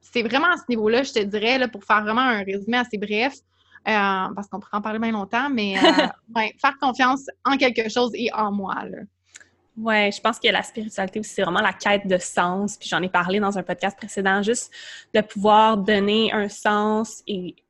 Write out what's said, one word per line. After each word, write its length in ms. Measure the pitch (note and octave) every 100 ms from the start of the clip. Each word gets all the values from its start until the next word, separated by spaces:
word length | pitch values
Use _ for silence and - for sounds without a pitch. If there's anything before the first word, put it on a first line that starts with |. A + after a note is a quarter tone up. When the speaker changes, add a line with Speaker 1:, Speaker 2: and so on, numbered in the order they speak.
| _
Speaker 1:
c'est 120 | B3
vraiment 240 | A3 B3+ E4+
à 100 | E4+
ce 60 | -
niveau-là, 340 | A#3 G#3+ A#3
je 100 | C4+
te 60 | A#3
dirais, 380 | G3+ G#3 G#3+ C4
là, 100 | B3
pour 160 | G3+
faire 180 | - G#3+
vraiment 200 | G#3+ A3
un 220 | C4 A3
résumé 340 | G3 G3 G3+ B3
assez 200 | A#3+ G#3
bref, 360 | G3+ G#3+ B3+
euh, 1000 | - _ _ _ - - G#3+ G3 F#3+ F#3 F#3+
parce 120 | G3+
qu'on 120 | F#3+
pourrait 180 | - G3+
en 40 |
parler 180 | G#3 G#3+
bien 120 | A3+
longtemps, 380 | A3 G3 A#3 C#4
mais, 280 | B3+ G3+ F#3+
euh, 40 |
Speaker 2:
<laughs> 540 | D#4+ D4 C#4 - _ A3+
Speaker 1:
ouais, 180 | G#3+ -
faire 160 | C#4 C#4
confiance 460 | C#4 A#3+ B3+ C4+ - - -
en 120 | C4+
quelque 320 | C4+ A#3 A3
chose 220 | A3+ B3
et 180 | G#3 A3+
en 180 | - G#3+
moi, 340 | G3+ F#3+ F#3+ G3+
là. 120 | F#3 G3+ _ _ - - _ _ -
Speaker 2:
Ouais, 320 | A3 G#3+ G3+
je 80 | G3+
pense 200 | A3 A#3
que 80 | A3+
la 160 | F#3+
spiritualité 560 | - - G#3+ - F#3+ G#3+
aussi, 100 | G#3 -
c'est 80 |
vraiment 180 | F#3 F3+
la 100 | G#3
quête 340 | F#3 G#3 G3+ G3
de 100 | F#3
sens. 600 | - - F3 F#3 G3+ -
Puis 120 | -
j'en 140 | E3+
ai 60 | F3+
parlé 300 | F3+ F3 G3
dans 200 | G3+ G3+
un 40 |
podcast 320 | F3 F3+ F#3+ -
précédent, 460 | G#3 - G3 G3
juste 300 | G3+ B3 - - - - -
de 80 | G#3+
pouvoir 560 | G#3+ G#3 G3 G#3+ A3 G#3+
donner 560 | G3 G#3 G3+ G#3+ A3
un 160 | G#3+ G3+
sens 720 | - A3 G#3 G#3+ G#3+ A3 - -
et 280 | G3+ F3+ -